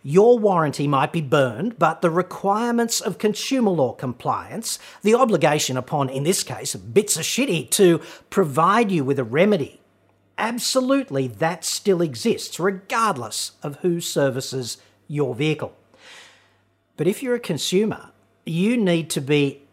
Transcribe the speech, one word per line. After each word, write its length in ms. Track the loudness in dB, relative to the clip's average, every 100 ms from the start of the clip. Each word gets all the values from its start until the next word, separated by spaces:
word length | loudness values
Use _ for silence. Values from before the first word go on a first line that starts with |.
Your 340 | 4 6 6 6
warranty 480 | 4 4 2 0 0
might 260 | 2 2
be 80 | -2
burned, 600 | 0 2 2 0 -6 0
but 200 | 0 2
the 100 | 0
requirements 880 | 0 -4 -4 0 0 0 0 0 -2
of 180 | -4 -2
consumer 540 | -2 -2 -2 0 2
law 200 | 2 0
compliance, 840 | -2 -8 -6 -4 -4 -6 -10 -8 -10 -12 -2
the 140 | 2 4
obligation 600 | 4 4 4 2 0 -4
upon, 320 | -2 -2 -2
in 140 | -2
this 220 | -2 -2
case, 320 | -4 -8 -10 -10
Bits 400 | 0 0 2 -4
O' 40 |
Shitty 480 | -2 -2 0 -2 -2
to 280 | 4 4 4 -2 -20 _
provide 640 | -2 0 2 2 2 2
you 120 | 0
with 140 | 0 -2
a 60 |
remedy, 560 | -2 2 2 2 -2 -10 _ _ _ _ _ -6
absolutely 880 | -4 -4 -2 0 2 0 0 -4 -4
that 380 | -2 -4 -2
still 360 | -8 -4 0 2
exists, 600 | 0 -2 -2 -2 -6 -4
regardless 920 | -4 -4 -4 0 0 -2 -6 -8 -8 _
of 160 | -12 -4
who 200 | -2 -2
services 760 | -2 0 0 0 -6 -8 -8 -12 _ _ _
your 260 | -4 -4
vehicle. 400 | -2 -2 -2 -6 _ _ _ -20 -20 -20 _ _ _ _ _ _ -4
But 120 | -2
if 120 | -2
you're 140 | -4
a 60 | -4
consumer, 680 | -4 -4 0 0 0 -4 -14 _ _ _
you 320 | -6 0 0 2
need 340 | 2 2 0
to 100 | -6
be 420 | 0 2 2 -2 _